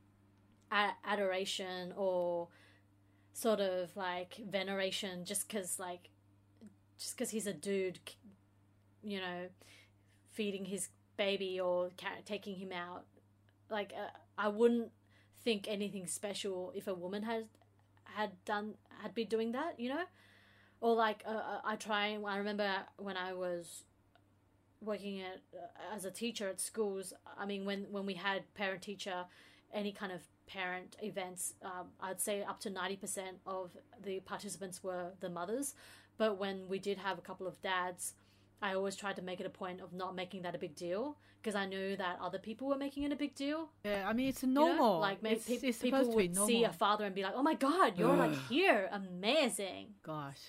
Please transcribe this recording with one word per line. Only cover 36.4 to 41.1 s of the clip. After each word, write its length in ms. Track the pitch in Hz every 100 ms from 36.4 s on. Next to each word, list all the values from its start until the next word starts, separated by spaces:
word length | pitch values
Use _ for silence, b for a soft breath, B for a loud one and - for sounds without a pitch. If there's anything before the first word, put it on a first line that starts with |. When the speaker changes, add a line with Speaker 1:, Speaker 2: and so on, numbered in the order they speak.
| 196 190 185
Speaker 1:
we 120 | 190
did 180 | 196 196
have 220 | 196 180
a 20 |
couple 240 | 180 185 185
of 160 | 180
dads, 540 | 196 185 180 175 - - b b b _
I 100 | 208
always 220 | 190 196 196
tried 200 | 208 190
to 40 |
make 180 | 185 180
it 60 | 175
a 40 |
point 280 | - 190 180
of 140 | 185
not 220 | 175 185 185
making 260 | 185 196
that 140 | 180 165
a 20 |
big 180 | 180 -
deal, 440 | 175 185 277